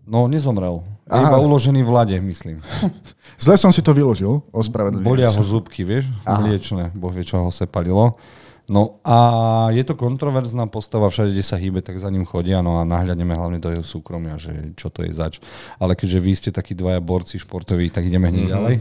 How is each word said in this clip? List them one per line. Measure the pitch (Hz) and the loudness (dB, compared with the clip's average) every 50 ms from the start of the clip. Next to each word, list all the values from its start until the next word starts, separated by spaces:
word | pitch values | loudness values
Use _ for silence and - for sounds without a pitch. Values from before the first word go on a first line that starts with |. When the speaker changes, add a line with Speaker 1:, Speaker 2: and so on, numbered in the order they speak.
Speaker 1:
No, | - - 110 117 123 120 | -10 -2 0 2 2 2
nezomrel. | 143 156 139 135 117 101 92 90 87 85 85 98 104 - _ | 0 0 0 0 -2 0 -2 -4 -4 -6 -8 -12 -16 -18 _
Je | - - 120 | 0 2 4
Speaker 2:
Aha. | 131 | 6
Speaker 1:
iba | 147 135 | 6 6
uložený | 131 147 147 147 139 120 139 139 135 127 | 6 6 6 4 4 4 2 2 2 2
v | 117 | 4
lade, | 120 120 117 101 95 90 | 4 4 4 2 0 -2
myslím. | 92 95 85 - - 87 80 78 78 - - - 220 185 - - | -2 -4 -8 -8 -10 -12 -12 -12 -12 -10 -6 -4 -2 -4 -4 -6
Speaker 2:
<laughs> | - - - _ _ - - | -18 -20 -20 _ _ -20 -10
Zle | - - 240 - | 0 4 6 6
som | 208 - 190 | 8 8 6
si | 175 - | 6 6
to | - 160 | 4 4
vyložil, | 147 139 147 127 110 90 95 101 127 147 - - | 4 4 4 2 2 2 0 0 0 -2 -2 -4
ospravedlňujem | - 117 107 110 117 - 104 101 98 98 95 | -4 -4 -2 -2 -2 -2 -2 -2 -2 0 0
Speaker 1:
Bolia | 117 127 127 127 | 2 2 4 4
Speaker 2:
sa. | 117 104 | 4 4
Speaker 1:
ho | 104 104 | 4 2
zúbky, | 95 107 113 - - - - 92 | 2 0 -2 -2 -6 -8 -8 -4
vieš, | 90 107 135 135 131 123 101 - | -2 -2 -2 -2 -4 -8 -6 -6
Speaker 2:
Aha. | - 98 104 | -4 -2 0
Speaker 1:
mliečne, | 104 107 104 98 - - 104 92 87 85 87 | 0 0 0 -2 -2 -4 -6 -6 -6 -6 -8
Boh | 98 87 90 | -8 -8 -8
vie, | 90 92 87 | -6 -8 -8
čo | - - | -4 -2
ho | 92 90 90 | -2 -2 -2
sepalilo. | 101 - 95 87 - 92 85 87 92 101 113 120 117 - - - - - - - - _ _ | -2 -4 -8 -6 -4 -4 -2 2 4 4 4 4 2 -2 -14 -20 -20 -20 -20 -20 -20 _ _
No | - 98 101 107 110 - _ | 0 2 2 2 2 -2 _
a | _ - 117 120 120 120 117 113 113 113 113 113 113 113 | _ 2 4 6 6 6 4 2 2 2 2 2 2 2
je | 113 123 | 2 0
to | 127 - 147 | 0 -2 -4
kontroverzná | 123 123 120 131 131 151 143 135 131 123 117 113 123 117 | -4 -2 -4 -2 -2 -4 -2 -2 -2 -4 -4 -4 -4 -6
postava, | 104 - 110 101 - - 113 107 | -6 -6 -10 -10 -4 0 0 0
všade, | 98 85 - 107 101 | 2 2 0 0 0
kde | 98 98 | 0 0
sa | 95 - 101 | -2 -2 -4
hýbe, | 90 92 95 92 92 | -4 -4 -2 -4 -4
tak | 90 - 90 | -6 -6 -10
za | 92 95 98 | -8 -6 -4
ním | 95 95 90 | -4 -4 -4
chodia, | - - 90 85 92 95 92 | -4 -4 -4 -2 0 0 0
no | 87 87 85 | 2 0 0
a | 85 85 | 0 0
nahľadneme | 85 87 87 90 90 90 85 87 87 | 0 0 0 0 -2 -2 -2 -2 -2
hlavne | 82 82 87 85 90 82 80 | -2 -2 -4 -4 -6 -4 -4
do | 85 | -4
jeho | 85 85 | -6 -6
súkromia, | 80 - - 82 78 - 87 85 85 80 78 | -6 -8 -12 -14 -12 -10 -10 -8 -8 -8 -10
že | 78 80 - - 78 78 78 82 | -10 -12 -12 -12 -10 -12 -12 -14
čo | - - - | -12 -12 -12
to | - - 82 | -8 -8 -8
je | 82 80 | -8 -6
zač. | 78 80 80 - - - - - - - - - | -4 -6 -6 -6 -10 -20 -20 -20 -20 -20 -20 -8
Ale | - 95 90 90 | -4 0 0 0
keďže | - - 92 90 92 | 0 0 0 0 2
vy | 87 95 95 | 2 2 0
ste | - - 104 | 0 -2 -6
takí | 92 95 87 - 98 | -6 -6 -8 -8 -8
dvaja | 87 92 90 92 90 | -4 -2 -2 -2 -2
borci | 85 82 90 92 87 - - 95 | -2 -2 -2 -2 -2 -6 -12 -12
športoví, | - - - 90 87 - 92 87 87 | -12 -10 -12 -12 -4 -2 0 0 0
tak | 85 - 87 87 | -2 -2 -2 -2
ideme | 90 87 90 92 | 0 2 2 2
hneď | 87 85 - 95 | 2 2 0 0
Speaker 3:
Mhm. | 92 | 0
Speaker 1:
ďalej. | 92 101 104 117 - 113 | 0 0 0 0 0 0